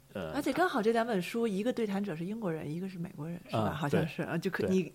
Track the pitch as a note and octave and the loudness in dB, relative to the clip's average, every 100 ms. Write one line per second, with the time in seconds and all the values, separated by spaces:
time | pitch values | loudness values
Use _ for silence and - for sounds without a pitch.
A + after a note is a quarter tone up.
0 | - - E3 D#3+ D4 C4+ F4+ C#4+ G#3 A#3 | -10 -6 -4 -2 0 2 2 4 4 4
1 | A#3 G#3 F3 A#3 A#3 F#3+ G#3+ B3 A3 G3 | 2 0 0 0 0 2 0 0 0 0
2 | G#3 D#3 F3 A3 G#3 D#3+ C#3+ D#3+ F#3+ F#3 | -2 -4 -4 -4 -2 -2 -4 -4 -6 -6
3 | E3+ - D#3 E3+ - A#2 G#2+ D3+ D3+ - | -8 -6 -8 -8 -2 0 0 0 2 2
4 | E3 - D#3+ E3 F#3 F3 F#3+ F#3+ E3+ | 2 -2 -2 0 -2 0 2 4 2